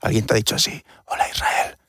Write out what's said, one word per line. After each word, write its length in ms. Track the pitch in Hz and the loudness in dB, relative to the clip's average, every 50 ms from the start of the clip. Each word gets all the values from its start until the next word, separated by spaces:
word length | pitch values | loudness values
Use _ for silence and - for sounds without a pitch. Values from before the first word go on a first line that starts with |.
Alguien 240 | - 113 113 113 107 | -2 2 2 2 2
te 80 | - 120 | 4 2
ha 40 | |
dicho 180 | 113 110 - - | 2 2 0 0
así: 280 | - - - - - _ _ - - _ | 0 0 -2 -2 -8 _ _ -20 -20 _
Hola, 220 | - - - - - | -8 -2 -2 -2 -2
Israel. 480 | - - - - - - - - - _ _ | -2 -2 -2 0 0 0 -2 -2 -6 _ _